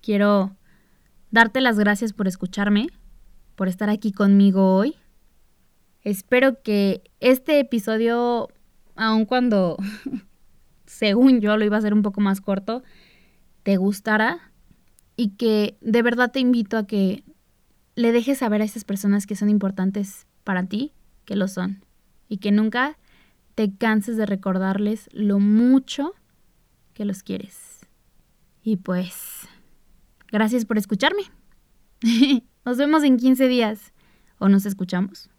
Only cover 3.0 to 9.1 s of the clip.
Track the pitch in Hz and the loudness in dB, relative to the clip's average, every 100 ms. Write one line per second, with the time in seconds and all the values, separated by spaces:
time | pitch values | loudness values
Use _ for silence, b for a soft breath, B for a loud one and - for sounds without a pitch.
3 | - - - - _ - 185 180 208 214 | -20 -20 -20 -20 _ -6 -4 -2 -4 -2
4 | 214 196 202 196 196 190 190 190 240 - | -4 0 4 6 6 4 4 2 0 -4
5 | _ _ _ _ _ _ _ _ _ _ | _ _ _ _ _ _ _ _ _ _
6 | 208 196 - 247 269 240 - 208 196 - | -6 -6 0 2 2 0 -2 0 0 -2
7 | _ _ 254 262 262 294 262 240 214 220 | _ _ 2 2 4 2 2 -2 -2 -2
8 | 226 233 240 240 - _ _ _ _ - | 0 0 -2 -2 -6 _ _ _ _ -4
9 | 220 | 0